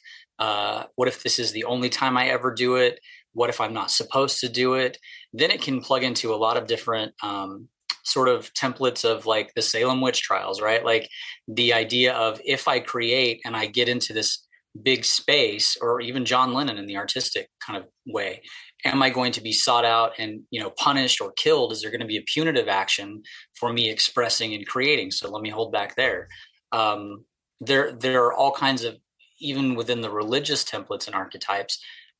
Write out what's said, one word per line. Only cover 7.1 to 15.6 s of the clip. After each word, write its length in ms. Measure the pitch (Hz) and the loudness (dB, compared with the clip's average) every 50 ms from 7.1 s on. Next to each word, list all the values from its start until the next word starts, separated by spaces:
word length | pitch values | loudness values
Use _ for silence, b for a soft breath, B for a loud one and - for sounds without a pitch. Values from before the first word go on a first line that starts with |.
| - - - | -8 -8 -6
um, 460 | 104 101 101 98 95 98 101 113 - _ _ _ - - - - | -6 -4 -4 -6 -8 -10 -12 -16 -20 _ _ _ -10 -10 -6 -4
sort 240 | - - 139 131 127 | -2 2 4 4 4
of 260 | 123 113 113 - - | 4 2 0 -6 -6
templates 520 | - - 131 120 - 135 127 120 - - | -4 -4 -4 -2 0 0 0 0 2 2
of, 200 | 117 110 107 - | 2 2 2 0
like, 280 | 110 110 107 104 - - | 0 0 0 0 -2 -2
the 80 | 117 | -2
Salem 400 | 110 - - 110 117 127 131 127 | 0 0 2 2 2 2 2 2
witch 200 | 131 127 123 - | 2 2 2 0
trials, 380 | - - 101 98 98 98 95 98 | 0 0 0 0 -2 -2 -4 -2
right? 240 | 104 107 110 113 110 | 0 2 2 2 2
Like, 240 | - 113 113 110 - B B B B B B B - | 2 2 2 0 -2 B B B B B B B -6
the 260 | 110 110 120 120 117 | -2 2 2 4 4
idea 400 | 113 110 110 120 123 123 123 127 | 2 2 2 2 4 4 4 4
of, 280 | 117 113 113 107 - - | 2 2 0 0 -2 -2
if 240 | - 139 127 - 156 | -2 -2 0 2 0
I 120 | 135 127 | 0 0
create 600 | 120 - - 123 117 117 120 131 127 120 113 - - | 0 -2 -4 -2 0 2 2 4 4 2 0 -2 -6
and 100 | 117 113 | -6 -4
I 120 | 110 110 107 | -4 -4 -2
get 200 | 104 123 123 120 | 0 2 2 2
into 240 | 123 123 - - | 2 0 0 -2
this 340 | 107 110 107 - - - - b b b b _ - 107 | -2 0 0 0 -2 -4 -8 b b b b _ -12 -4
big 240 | 107 131 131 117 113 | 0 0 2 2 2
space, 720 | - - - - - 143 147 123 110 104 104 | 0 0 0 2 2 2 4 4 2 2 0